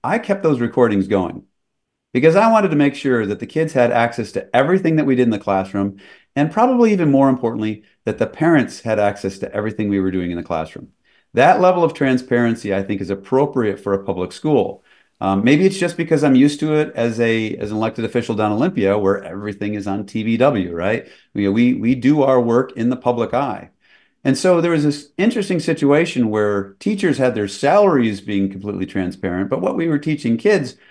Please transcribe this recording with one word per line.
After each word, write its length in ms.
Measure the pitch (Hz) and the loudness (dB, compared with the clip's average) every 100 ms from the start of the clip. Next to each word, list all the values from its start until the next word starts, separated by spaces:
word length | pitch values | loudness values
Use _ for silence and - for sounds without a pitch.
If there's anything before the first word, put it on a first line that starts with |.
I 160 | 123 214 | -4 -4
kept 240 | - - | -2 -2
those 180 | 160 131 | 0 0
recordings 480 | 120 - 120 101 95 | -2 2 2 2 0
going 360 | 101 87 - - _ _ _ _ _ _ | -2 -2 -8 -18 _ _ _ _ _ _
because 220 | 127 156 190 | 2 4 4
I 140 | 226 | 4
wanted 200 | 220 196 | 4 2
to 60 | 147 | 2
make 180 | 143 | 2
sure 320 | 139 139 120 104 | 0 0 0 0
that 120 | 101 | -4
the 80 | 113 | -6
kids 280 | 156 160 | -4 -2
had 160 | 135 120 | 2 2
access 420 | 120 117 120 107 | 2 0 -2 -6
to 220 | - - | -6 -2
everything 420 | 120 139 190 170 156 | 0 2 2 2 0
that 100 | 147 | 2
we 80 | |
did 100 | 127 | 2
in 60 | 120 | 2
the 80 | 104 | 0
classroom, 600 | - 98 95 101 101 98 - - _ | -2 -2 -2 -4 -4 -6 -20 -20 _
and 160 | - 151 | -4 -2
probably 420 | 220 247 247 226 | 2 2 4 2
even 180 | 202 156 | 2 2
more 180 | 135 135 | 4 4
importantly, 560 | 127 117 117 110 104 _ _ | 2 -2 -4 -6 -6 _ _
that 140 | - - | -6 -4
the 80 | 110 | -4
parents 540 | - 160 156 117 - | 0 2 2 2 -4
had 180 | 113 107 | -4 0
access 400 | 101 101 98 - | 0 0 -8 -6
to 160 | - | -8
everything 340 | 104 107 107 104 | -6 -6 -4 -2
we 120 | 98 | 0
were 100 | 95 | 0
doing 200 | 92 87 | -2 -4
in 60 | 85 | -6
the 60 | |
classroom. 460 | 80 82 80 - - _ _ _ _ | -6 -6 -6 -12 -20 _ _ _ _
That 260 | 117 147 190 | 2 4 6
level 240 | 185 180 | 4 4
of 100 | 165 | 0
transparency, 800 | - 135 127 127 120 117 113 107 | 0 0 0 0 0 0 -2 -4
I 80 | 98 | -4
think, 180 | 98 101 | -4 -6
is 100 | 95 | -6
appropriate 680 | 98 - 131 - 127 110 - | -8 0 0 0 0 -2 -2
for 160 | 101 | -4
a 100 | 98 | -4
public 280 | 98 92 90 | -4 -6 -6
school. 500 | - 151 143 - - _ _ _ - | -6 0 0 0 -6 _ _ _ -6
Um, 240 | 95 98 | -2 0
maybe 200 | 117 156 | 2 4
it's 140 | 190 190 | 2 0
just 180 | 175 170 | -6 -4
because 280 | 165 156 | -2 0
I'm 100 | 147 | 4
used 240 | 127 143 143 | 4 4 2
to 140 | 156 | -2
it 180 | 151 151 - | -2 -2 -2
as 240 | 117 113 | -2 0
a, 360 | 117 113 110 - | 0 0 -2 -6
as 140 | 104 | -6
an 60 | 107 | -4
elected 280 | 110 113 | -4 -4
official 300 | 110 120 117 | -4 -4 -4
down 160 | 107 107 | -2 0
Olympia, 480 | 107 160 151 98 104 | 0 0 0 0 2
where 240 | 98 101 | 2 0
everything 520 | - 98 104 101 104 | -4 -10 -10 -8 -6
is 120 | 107 98 | -6 -6
on 180 | 98 | -6
T 180 | 98 113 | -6 -6
V 140 | 107 113 | -2 2
W, 360 | 135 117 87 | 2 2 -4
right? 320 | 85 92 117 - - _ | -4 -2 -4 -6 -20 _
You 100 | 104 | -4
know, 80 | 101 | 0
we, 220 | 107 123 | 2 2
we 200 | 127 110 | 2 0
do 280 | 131 123 151 | 0 2 2
our 180 | 135 131 | 4 2
work 320 | 117 117 131 - | 4 0 0 -2
in 140 | 117 | -4
the 60 | 123 | -2
public 360 | 123 117 110 | -2 -2 -2
eye. 380 | 120 139 98 - _ _ _ _ _ | -2 -4 -8 -14 _ _ _ _ _
And 140 | 135 135 | -2 0
so 220 | 185 175 | 2 2
there 100 | 170 | 2
was 140 | 160 | 2
this 260 | 147 143 - - | 0 -2 -8 -2
interesting 420 | 214 233 196 180 | 0 0 -2 -2
situation 720 | 165 160 143 147 170 131 113 | -2 0 2 4 2 0 0
where 440 | 107 104 101 95 - | 0 0 0 -4 -6
teachers 380 | 196 202 185 131 | -4 -2 -2 0
had 160 | 127 | 0
their 140 | 120 101 | 0 -4
salaries 720 | - 139 190 156 147 113 98 | -2 2 4 4 4 0 -2
being 300 | - 101 98 | -4 -2 -2
completely 360 | 95 101 98 95 | -4 -8 -6 -6
transparent, 640 | 98 92 95 95 90 98 | -4 -6 -4 -6 -4 -4
but 100 | 135 | -2
what 160 | - - | -4 -2
we 100 | 165 | -2
were 120 | 147 | -2
teaching 400 | 156 147 117 113 | -2 -4 -2 0
kids 380 | 202 196 131 - _ | 2 0 -2 -12 _